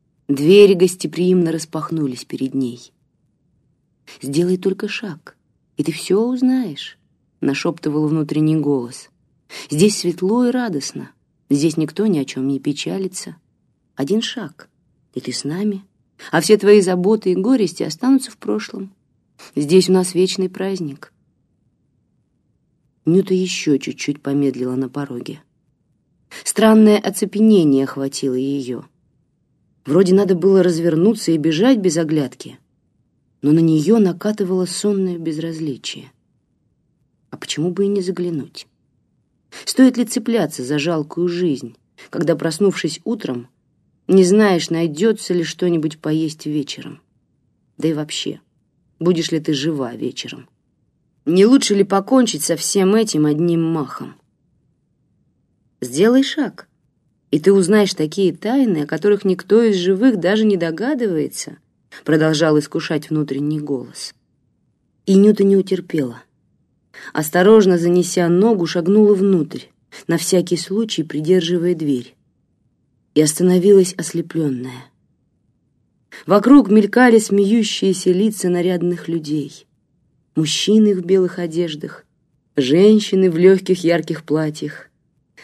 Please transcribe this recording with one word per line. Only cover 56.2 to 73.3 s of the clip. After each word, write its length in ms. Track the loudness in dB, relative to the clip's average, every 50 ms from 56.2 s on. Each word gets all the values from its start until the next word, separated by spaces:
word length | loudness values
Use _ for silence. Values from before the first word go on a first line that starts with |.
шаг, 460 | 2 0 -2 -4 -6 -6 -6 -14 -20 _ _ _ _ _ _ _ _ _ _ _ _ -4
и 100 | -4 0
ты 120 | 2 4
узнаешь 420 | 4 4 4 4 4 2 2 0 -2
такие 380 | -4 -6 -6 -2 -2 -2 -2
тайны, 500 | -2 -2 -6 -2 0 0 0 0 0 -2
о 40 | -4
которых 380 | -4 -6 -2 0 0 0 2 0
никто 360 | -2 -2 -2 0 2 4 4
из 140 | 4 4 0
живых 440 | 0 0 0 0 4 4 2 2 2
даже 240 | 0 0 0 2 2
не 120 | 2 2
догадывается», 1040 | 0 -2 -4 -4 -4 -4 -4 -2 -2 -2 -2 -2 -2 -4 -4 -8 -12 -14 -14 -16 _ _ _ _ _ _ _ -20 -12 -2
продолжал 540 | 0 2 2 2 2 2 2 2 2 2 2
искушать 520 | 0 -2 -8 -8 -6 -4 -6 -6 -4 -4
внутренний 480 | -4 -4 -4 -4 -4 -4 -4 -4 -4 -6
голос. 560 | -6 -6 -6 -8 -8 -12 -16 -16 -16 -16 -18 _ _ _ _ _ _ _ _ _ _ _ _ _ _ _ _ _ -2
И 80 | 2 4
Нюта 280 | 6 6 6 4 4
не 140 | 2 2 4
утерпела. 680 | 2 2 0 -4 -6 -6 -6 -6 -4 -4 -4 -8 -14 _ _ _ _ _ _ _ _ _ _ _ _ _ _ _ -20 -20 -10
Осторожно 680 | -8 -8 -8 -2 0 2 6 6 8 8 6 4 2 2
занеся 500 | 2 2 2 2 0 0 0 0 2 2
ногу, 380 | 2 2 4 2 2 0 -2
шагнула 480 | -2 -4 -4 0 2 4 6 6 6 4
внутрь, 480 | 4 2 2 2 2 0 -4 -8 -16 -16 _ _ _ _ _ -20 -18 -6
на 100 | -4 -2
всякий 400 | -2 0 0 0 0 0 0 -4
случай 460 | -6 -4 -6 -4 -4 -4 -4 -4 -6
придерживая 720 | -6 -6 -6 -6 0 2 2 2 2 0 -2 -2 0 -2 -2
дверь, 400 | -2 -2 -2 -2 -2 -4 -10 _ _ _ _ _ _ _ _ _ _ _ _ _ _ _ _ _ _ _ _ 0
и 80 | 0
остановилась 720 | 0 2